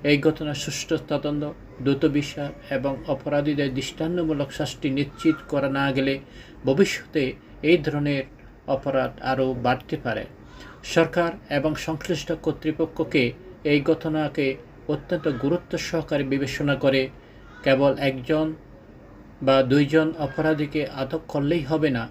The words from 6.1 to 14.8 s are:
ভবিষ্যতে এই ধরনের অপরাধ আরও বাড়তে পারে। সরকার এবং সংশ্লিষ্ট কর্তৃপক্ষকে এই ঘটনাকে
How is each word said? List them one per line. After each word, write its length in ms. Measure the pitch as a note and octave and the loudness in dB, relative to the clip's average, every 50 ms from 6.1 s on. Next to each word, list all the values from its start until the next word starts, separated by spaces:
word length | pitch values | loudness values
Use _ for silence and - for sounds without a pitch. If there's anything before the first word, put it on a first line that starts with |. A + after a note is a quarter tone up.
| C#3 C3+ - - - - - - - - - | 0 -2 -6 -16 -20 -20 -20 -20 -18 -4 0
ভবিষ্যতে 580 | C3+ C3+ E3 G3 - - - - - - D#3 C3+ B2+ - - - - - - | 2 4 4 4 4 2 -6 -10 -4 -2 0 0 0 -4 -8 -18 -20 -14 0
এই 160 | - D3+ F3 E3+ | 4 4 4 6
ধরনের 460 | D3 D#3 C#3 D3 D3 D3 C#3+ C3+ C3 - - - - - - - - - | 4 0 0 0 0 0 0 0 -4 -6 -14 -20 -20 -20 -20 -16 -4 -2
অপরাধ 440 | C#3 C3+ - C#3+ C3 C3 B2+ B2 - - | -2 -2 -2 0 0 0 0 -2 -6 -6
আরও 240 | - B2+ C3 B2+ C3 C3 B2+ A#2+ | -2 -2 2 2 2 0 0 0
বাড়তে 340 | A#2 D3 - - - - D#3+ | 2 2 0 0 -2 -6 -6
পারে। 280 | - - B2 A2 G#2 G#2 - - - - - - - - - - - - | -4 -2 -4 -4 -4 -6 -8 -14 -20 -20 -20 -18 -18 -18 -18 -18 -16 -12
সরকার 460 | - - E3+ E3 D#3+ - F3 E3+ E3+ E3 - - - | 0 2 4 4 4 2 0 0 0 -2 -6 -6 -2
এবং 220 | D3 D3 C#3 D#3 D3+ - - | -2 0 0 0 -2 -2 -6
সংশ্লিষ্ট 440 | - D#3+ D3+ - - F3 D3 - - E3 D#3 | -6 -6 -6 -4 -4 -4 -4 -2 -6 -6 -2
কর্তৃপক্ষকে 800 | - D#3+ D3+ - - D#3 D3+ - E3 D#3+ - - D#3 - - D3 B2 A#2+ - - - - - - - | -2 -2 -2 0 -4 -4 0 0 -2 -2 0 -4 -4 2 2 2 2 2 0 -6 -16 -18 -18 -6 0
এই 160 | D3 D3 D3 | 2 2 4
ঘটনাকে 680 | C#3+ E3 D#3+ D#3+ - D#3+ D#3 D#3 D3+ C#3+ D3 - C#3+ C3+ C3+ - - - - - | 4 2 2 2 0 -2 -2 0 -2 -2 0 0 0 0 -2 -4 -12 -20 -20 -12